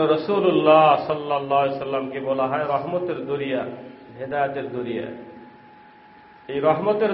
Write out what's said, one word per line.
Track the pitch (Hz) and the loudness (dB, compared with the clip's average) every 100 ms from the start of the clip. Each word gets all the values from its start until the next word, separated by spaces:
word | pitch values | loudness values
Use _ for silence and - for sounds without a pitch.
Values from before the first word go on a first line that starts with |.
| 156 | 2
রাসূলুল্লাহ | 156 202 202 180 156 151 156 156 143 - | 2 0 2 2 4 8 8 8 4 0
সাল্লাল্লাহু | 151 147 143 139 139 | -4 -2 -4 0 2
আলাইহি | 135 135 | 2 -2
সাল্লামকে | 135 135 135 135 | -4 -4 -4 -6
বলা | 135 135 131 | -4 -2 -2
হয় | 147 147 | -2 -2
রহমতের | 139 147 180 180 139 127 | -2 -2 -4 -4 -6 -6
দরিয়া, | 143 135 127 120 - - - - | -6 -4 -4 -4 -10 -16 -20 -20
হেদায়েতের | 113 135 143 139 139 120 | -14 -6 -2 -2 -4 -8
দরিয়া। | 123 117 113 117 117 - - - - - - - - - - - - - | -8 -6 -6 -8 -12 -16 -20 -20 -20 -20 -20 -20 -20 -20 -20 -20 -18 -8
এই | 139 | 0
রহমতের | 151 156 202 208 214 | 2 2 0 2 0